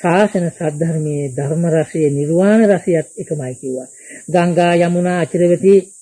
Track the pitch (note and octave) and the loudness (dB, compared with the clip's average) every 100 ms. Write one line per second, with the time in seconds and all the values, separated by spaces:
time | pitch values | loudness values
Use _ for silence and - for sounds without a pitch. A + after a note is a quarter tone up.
0 | F3+ F3 G#3 F#3+ E3+ - D#3 D3 E3 D#3+ | 0 2 2 0 -4 -4 -6 -4 -4 -2
1 | D3+ D3 C#3+ B2+ C#3 D#3 E3+ D#3+ D3 E3 | -4 -4 -6 -4 -4 -2 0 0 -2 0
2 | D3+ C#3+ D3 E3 G3 A3 G#3+ F#3 - E3 | 0 0 0 2 2 4 4 2 0 -2
3 | D3+ - - D3+ B2+ B2+ C3+ B2+ B2+ - | -2 -10 -8 -8 -8 -10 -8 -8 -10 -18
4 | - - - E3+ F3+ E3+ F3 E3+ E3+ F3 | -20 -20 -4 0 0 2 2 2 2 0
5 | F3+ F3+ D#3+ F3 F3 F3 F#3+ G3 F#3 - | -2 -2 -4 0 2 2 4 4 2 -14